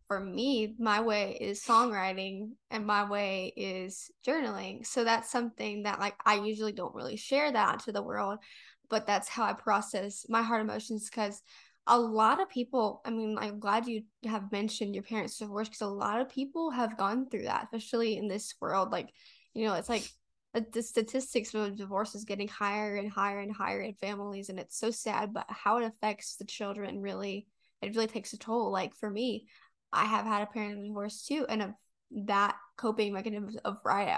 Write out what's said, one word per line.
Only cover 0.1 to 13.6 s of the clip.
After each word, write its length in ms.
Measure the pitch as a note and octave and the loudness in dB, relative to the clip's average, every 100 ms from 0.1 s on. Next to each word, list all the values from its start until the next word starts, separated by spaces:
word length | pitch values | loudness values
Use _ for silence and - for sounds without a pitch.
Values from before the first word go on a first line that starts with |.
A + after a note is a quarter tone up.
| G3 | -4
me, 560 | F#3+ F#3 C4 A#3+ G#3+ A3+ | -2 0 2 2 0 0
my 220 | A3+ G#3 | 2 4
way 360 | A3+ G#3 G3 - | 4 2 2 -2
is 220 | G3 G#3 | -4 -2
songwriting 920 | - A3+ B3 G#3 F#3+ F#3+ F#3+ F#3+ G#3+ C4+ - | 4 6 6 2 0 -2 -4 -6 -8 -12 -6
and 140 | A3+ | -2
my 240 | G#3 G#3 G3+ | 2 2 4
way 440 | G3+ G3 F#3+ F#3 - | 2 0 0 -4 -4
is 540 | G3 F#3 F#3 - - _ - | -4 -4 -6 -10 -14 _ 0
journaling. 580 | D#4+ A#3+ G3 F#3+ A3 | 2 0 -2 -6 -8
So 200 | A3+ B3+ | -4 0
that's 260 | A3+ A3+ A3+ | 4 2 2
something 540 | B3 A#3 - G#3+ G#3 | -2 -2 -4 -4 -2
that, 160 | G#3 - | -2 0
like, 160 | G3 - - | -2 2 4
I 100 | G#3 | 4
usually 360 | G#3 G#3+ G#3+ | 2 0 -2
don't 220 | G#3 F3 - | -2 -6 -4
really 200 | A#2+ G#3+ | -6 -6
share 360 | - C#4 D4+ | 2 4 4
that 280 | A#3 G3 A3 | 4 4 2
to 120 | - | -2
the 100 | G3+ | -4
world, 380 | G#3 G#3 G3 G#3+ - - - - - | -2 -2 -2 -4 -10 -20 -20 -20 -2
but 180 | A3 G#3+ | 0 2
that's 220 | G3 - | 0 0
how 160 | - | 0
I 80 | G#3 | 0
process 760 | G3+ A3+ G3+ G#3 G3+ G3+ - - | 0 2 2 2 -4 -4 -8 0
my 140 | A3+ | 2
hard 200 | A3+ A#3 | 4 2
emotions 460 | G#3+ G#3+ G#3+ G#3+ - | 2 -2 -4 -6 -4
'cause 320 | - G#3 G#3 - - - _ - | -2 -2 -4 -16 -20 -20 _ 6
a 140 | A#3+ | 6
lot 400 | A3+ A3 A3 D4+ | 6 6 6 6
of 80 | F#4+ | 2
people, 520 | B3 A#3+ C4 G#3+ - | 0 0 2 2 0
I 60 | - | -4
mean, 280 | A3+ G#3+ G#3+ | -2 -2 -2
I'm 220 | G#3 G#3 | -2 -2